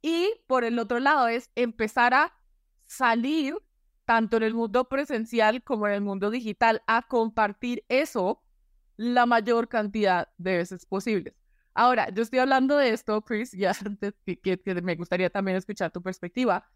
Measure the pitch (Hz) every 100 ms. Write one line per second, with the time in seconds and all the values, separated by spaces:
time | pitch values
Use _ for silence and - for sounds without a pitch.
0 | 302 330 370 466 _ 262 233 233 214 240
1 | 269 294 240 233 - - 240 - 214 254
2 | 240 262 320 _ _ _ _ _ _ -
3 | 254 226 247 320 269 349 _ _ _ _
4 | - 226 226 226 220 226 226 226 254 269
5 | 285 247 226 233 214 247 - 233 208 202
6 | 202 196 202 240 220 202 226 220 - 226
7 | - 247 226 220 208 202 247 240 _ 247
8 | 311 233 180 - _ _ _ _ _ -
9 | 233 247 240 233 220 233 226 233 208 214
10 | 202 180 - _ 180 180 170 185 _ 190
11 | 214 208 - _ _ _ _ - 240 247
12 | 175 185 226 254 262 269 262 285 262 226
13 | - 214 - 214 240 185 190 196 202 202
14 | 202 - - 170 196 180 - 180 180 165
15 | 175 180 180 202 196 185 185 208 170 180
16 | 180 185 175 - 247 175 _